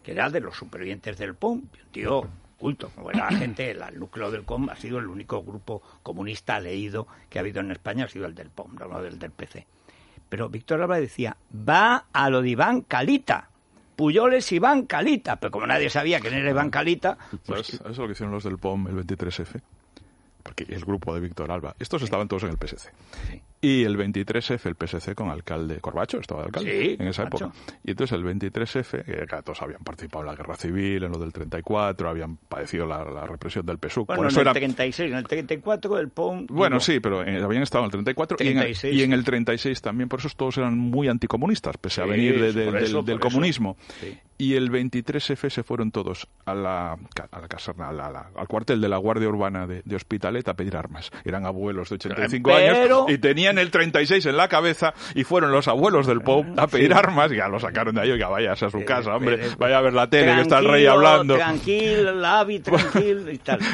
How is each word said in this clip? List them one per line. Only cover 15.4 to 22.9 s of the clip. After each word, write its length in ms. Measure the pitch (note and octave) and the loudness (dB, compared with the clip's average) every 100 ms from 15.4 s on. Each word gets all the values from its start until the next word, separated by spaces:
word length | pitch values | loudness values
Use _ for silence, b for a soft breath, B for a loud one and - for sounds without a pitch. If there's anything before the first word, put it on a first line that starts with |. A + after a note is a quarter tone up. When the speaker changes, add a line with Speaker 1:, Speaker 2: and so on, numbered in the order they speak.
| G#2+ | -4
Speaker 1:
como 160 | G#2 A2+ | -6 -2
nadie 240 | C#3+ C#3+ | 0 0
sabía 300 | D3 D#3 E3 | 0 0 0
quién 140 | A2 | -2
era 160 | C3 C#3+ | -2 0
Iván 200 | C#3 D3 | 0 0
Calita, 480 | C#3+ D#3 E3+ F#3 - B B - | -2 0 0 -2 -4 B B -8
pues 200 | G2+ G#2+ | -8 -8
Speaker 2:
¿Sabes? 140 | - | -12
¿Sabes 160 | - A#2+ | -12 -8
lo 80 | A#2 | -8
que 60 | |
hicieron 200 | G2 G#2 | -6 -8
los 120 | G2+ | -6
del 140 | G2+ F#2 | -6 -6
pom, 280 | F#2+ G2 F#2 | -4 -4 -4
el 60 | |
veintitrés 460 | F#2+ F2 F#2+ F2 F2 | -6 -6 -6 -6 -8
F? 200 | E2+ B2 - _ _ b b b b b | -10 -12 -18 _ _ b b b b b
Porque 220 | - - - | -16 -14 -10
el 160 | F2 | -10
grupo 300 | F2 G2+ E2 | -4 -4 -4
de 60 | E2+ | -6
Víctor 300 | F2 E2+ D#2 | -8 -8 -8
Alba, 240 | F2 C#2+ - | -6 -8 -12
estos 240 | A#2+ E3 | -8 -6
estaban 260 | A#2 F#2+ G#2 | -4 -4 -2
todos 140 | F#2+ | -4
en 60 | F#2 | -4
el 80 | D#2+ | -6
P 80 | - | -8
S 100 | - | -10
C. 120 | - | -18